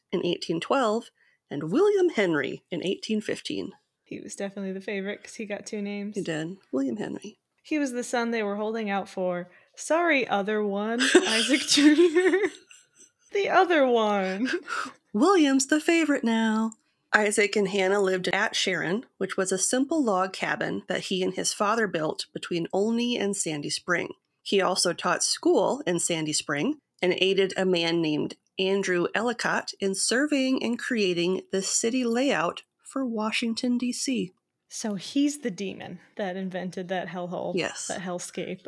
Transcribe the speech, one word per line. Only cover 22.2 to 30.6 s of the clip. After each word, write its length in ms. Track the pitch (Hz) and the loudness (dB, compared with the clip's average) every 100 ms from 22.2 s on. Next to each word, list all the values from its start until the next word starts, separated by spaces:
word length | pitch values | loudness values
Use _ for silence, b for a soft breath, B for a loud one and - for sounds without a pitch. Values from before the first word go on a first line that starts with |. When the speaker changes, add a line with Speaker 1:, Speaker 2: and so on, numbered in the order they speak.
| - | -8
Speaker 1:
between 340 | - - 170 170 | -10 -6 -4 -2
Olney 460 | 185 220 233 240 240 | 0 0 0 0 0
and 180 | 202 196 | -2 -2
Sandy 340 | 165 147 151 | -4 -4 -6
Spring. 440 | - - 165 - - _ _ | -6 -2 -2 -2 -10 _ _
He 180 | - 196 | 0 2
also 320 | 180 185 180 | 2 2 0
taught 300 | 165 180 165 | 0 -2 0
school 580 | - - 339 294 190 262 180 | -2 0 2 4 4 0 -2
in 120 | 170 | -2
Sandy 340 | - 160 151 | 0 -2 -2
Spring 440 | - - 143 220 302 _ - | -4 -2 -2 -2 -4 _ -2
and 140 | 180 - | 0 2
aided 340 | 190 190 190 190 | 2 2 2 2
a 80 | 190 | 2
man 360 | 175 165 170 | 2 2 2
named 340 | 160 151 - - _ - | 2 0 -2 -8 _ -4
Andrew 500 | 190 196 185 175 170 - | 0 0 0 0 0 -2
Ellicott 560 | 240 226 165 196 - - | -2 -2 -2 -2 -4 -4
in 160 | 196 190 | -2 0
surveying 680 | - 233 302 277 262 262 | 0 0 2 2 2 0